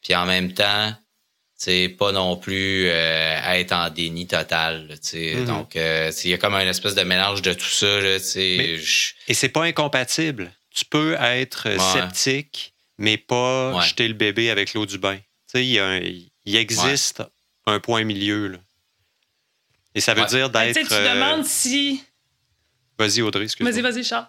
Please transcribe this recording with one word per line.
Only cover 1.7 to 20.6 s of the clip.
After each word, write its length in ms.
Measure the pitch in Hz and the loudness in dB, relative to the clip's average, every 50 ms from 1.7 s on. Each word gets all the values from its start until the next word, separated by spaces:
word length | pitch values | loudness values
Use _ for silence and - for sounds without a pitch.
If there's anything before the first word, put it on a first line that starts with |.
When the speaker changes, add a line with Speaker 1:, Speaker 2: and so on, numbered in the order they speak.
Speaker 1:
sais, 180 | 90 92 92 90 | 2 2 2 0
pas 220 | 92 - 101 101 | 0 0 0 2
non 260 | 98 98 92 90 90 | 2 2 0 0 0
plus, 500 | 90 - - 95 95 95 95 98 95 92 90 | -2 -4 -4 -2 0 0 0 0 2 2 2
euh, 500 | 85 82 82 82 80 80 80 80 80 78 - 87 90 | 2 2 2 2 2 2 0 0 0 -2 0 0 0
être 180 | 90 90 - 92 | 0 0 0 0
en 160 | 87 85 85 | 0 0 -2
déni 380 | 78 82 85 82 82 85 90 | -2 -4 -6 -4 -4 -6 -6
total, 640 | 90 - 85 78 - 82 82 80 82 82 80 80 78 | -2 -2 -2 -2 0 -2 -2 0 -2 -4 -6 -10 -14
là, 60 | 76 | -18
tu 40 | 76 - - | -10 -10 -8
sais. 260 | - 82 82 82 80 | -8 -6 -6 -4 -2
Speaker 2:
Mhm. 80 | - 127 | -2 -2
Speaker 1:
Donc, 300 | 120 82 78 78 - - | -2 -4 -4 -6 -6 -4
euh, 340 | 82 82 80 80 80 80 80 | -2 -2 0 0 0 0 -2
tu 60 | 78 | -4
sais, 120 | - - 90 | -4 -2 -2
il 20 | 87 | 0
y 20 | |
a 40 | 85 | 0
comme 160 | - 101 101 | 0 0 2
un 140 | 98 95 92 | 2 0 0
espèce 280 | 92 - - 107 98 | 0 -2 -2 -2 0
de 60 | 98 92 | 0 0
mélange 380 | 87 92 92 95 101 101 98 | 2 2 2 2 0 -2 0
de 120 | 92 95 90 | -2 -2 -2
tout 120 | 90 - | -2 -2
ça, 360 | - - - 107 101 101 101 | -2 0 2 2 2 2 2
là, 180 | 98 98 95 95 | 2 0 0 0
tu 80 | 95 | -2
sais, 280 | - - 98 95 92 92 90 | -4 -2 0 0 0 2 0
Speaker 2:
Mais 180 | 85 85 82 80 | 0 0 -2 -4
Speaker 1:
je 340 | 78 78 - - - - - - - - | -2 0 0 0 0 -2 -6 -12 -4 -2
Speaker 2:
et 40 | 120 | 0
c'est 140 | - - 131 | 2 2 0
pas 140 | - 156 160 | 2 2 0
incompatible. 920 | 170 160 - 151 143 - 131 127 - - - 160 160 143 113 95 85 - _ _ _ _ | 0 0 0 0 0 0 -2 -2 0 -2 -2 -2 -2 -2 -6 -10 -12 -12 _ _ _ _
Tu 100 | - - | -6 -6
peux 300 | _ - 151 151 156 165 | _ 0 2 2 2 0
être, 540 | 156 135 120 123 127 131 - - - - 113 | 2 2 2 2 0 -2 -4 -6 -8 -4 -2
euh, 80 | 101 92 | 0 2
Speaker 1:
Ouais. 220 | 92 95 92 92 | 2 4 4 2
Speaker 2:
sceptique, 760 | 90 92 92 - - 135 131 139 147 _ - - - - _ _ _ _ _ - | 0 -2 -2 -2 0 0 0 -2 -4 _ -12 -12 -12 -12 _ _ _ _ _ -4
mais 180 | 101 110 110 | 0 0 0
pas 560 | 107 _ _ 127 123 123 127 131 131 131 131 131 | 0 _ _ 0 0 2 2 0 0 0 -2 0
Speaker 1:
Ouais. 80 | - - | 2 2
Speaker 2:
jeter 260 | - - - 120 113 | 2 2 0 0 -2
le 60 | 113 | 0
bébé 360 | 104 110 104 101 113 117 117 | 0 0 0 2 2 0 2
avec 240 | 110 101 101 92 - | 2 0 0 -2 -2
l'eau 100 | 110 107 | -4 -4
du 140 | 101 98 95 | -4 -6 -4
bain. 180 | 95 98 98 | -4 -4 -4
Tu 60 | 98 101 _ _ _ _ | -4 -10 _ _ _ _
sais, 180 | _ - 127 127 | _ -2 -2 0
il 60 | 127 | 2
y 80 | 123 104 | 2 2
a 80 | 98 | 2
un, 140 | 95 95 92 | 2 0 0
il 560 | 90 90 92 90 87 - _ _ _ 101 101 | -2 -4 -8 -10 -14 -20 _ _ _ 0 0
existe 640 | 110 113 107 117 110 175 - 143 135 - - - - | 0 2 2 0 0 2 2 2 2 0 -2 -4 -6
Speaker 1:
Ouais. 540 | 113 - _ _ _ _ _ _ _ - 107 | -12 -14 _ _ _ _ _ _ _ -2 -2
Speaker 2:
un 60 | 104 | -2
point 220 | - - 120 110 110 | 0 0 0 0 2
milieu, 440 | 110 104 98 101 101 104 107 104 98 | 0 -2 -2 0 0 0 0 -2 -4
là. 100 | 95 90 92 _ _ _ _ _ _ _ _ _ _ _ _ _ _ _ _ _ _ _ _ _ _ _ _ _ _ | -8 -10 _ _ _ _ _ _ _ _ _ _ _ _ _ _ _ _ _ _ _ _ _ _ _ _ _ _ _
Et 60 | 110 | -2
ça 120 | - - 113 | 2 2 4
veut 80 | 104 117 | 4 4
Speaker 1:
Ouais. 40 | |
Speaker 2:
dire 240 | 123 120 131 135 131 | 4 4 2 2 2
Speaker 3:
Ben, 160 | 120 113 | 2 2